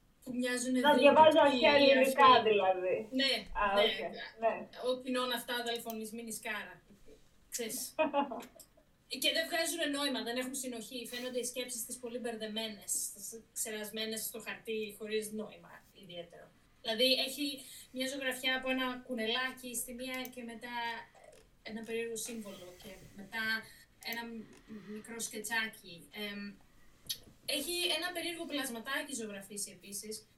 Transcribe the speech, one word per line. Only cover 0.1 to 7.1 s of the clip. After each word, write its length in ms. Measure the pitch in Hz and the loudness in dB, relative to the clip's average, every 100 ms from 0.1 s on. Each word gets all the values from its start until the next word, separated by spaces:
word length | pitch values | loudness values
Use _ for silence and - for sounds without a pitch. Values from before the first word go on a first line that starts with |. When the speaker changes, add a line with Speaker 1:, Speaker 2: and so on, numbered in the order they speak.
| _ | _
Speaker 1:
που 80 | - 247 | -8 -2
μοιάζουν 360 | 247 247 247 | 0 0 2
Speaker 2:
Να 60 | 254 | 4
Speaker 1:
ευρύτεροι, 200 | 285 262 | 8 8
Speaker 2:
διαβάζω 400 | 285 294 311 311 | 8 10 10 10
αρχαία 380 | 285 262 285 285 | 8 8 8 8
Speaker 1:
οι 100 | 277 | 8
Speaker 2:
ελληνικά, 360 | 262 262 269 269 | 8 6 8 10
Speaker 1:
αρχαίοι. 260 | 247 214 | 10 8
Speaker 2:
δηλαδή. 560 | 202 190 185 185 220 220 | 4 4 4 2 0 0
Speaker 1:
Ναι, 220 | 262 262 220 196 208 | 2 2 2 -2 0
Speaker 2:
Α, 40 | 208 202 | 2 4
Speaker 1:
ναι. 60 | |
Speaker 2:
οκ, 180 | 220 - - 214 - 220 | 4 2 -6 -8 -12 -2
ναι. 140 | 226 214 214 - 247 | 0 0 -8 -6 -2
Speaker 1:
«Ο 120 | 254 | -2
κοινών 300 | 254 254 254 | 0 0 0
αυτά, 220 | 233 - 240 | -2 -2 -4
αδελφών 440 | 233 233 233 220 | -2 -4 -4 -8
εις 100 | 214 | -8
μήνης 280 | 226 233 214 | -10 -8 -8
κάρα». 420 | 233 208 185 170 _ 208 - | -6 -6 -8 -16 _ -20 -20